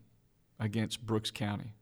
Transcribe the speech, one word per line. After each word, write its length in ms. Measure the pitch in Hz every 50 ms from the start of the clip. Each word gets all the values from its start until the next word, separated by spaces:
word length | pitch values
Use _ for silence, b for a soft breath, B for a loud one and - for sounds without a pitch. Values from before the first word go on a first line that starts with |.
| - - _ _ _ _ _ _ _ _ _ -
against 460 | 113 107 104 113 110 107 - - 120
Brooks 240 | 110 110 107 110 -
County 440 | - - 110 104 104 101 - 117 - -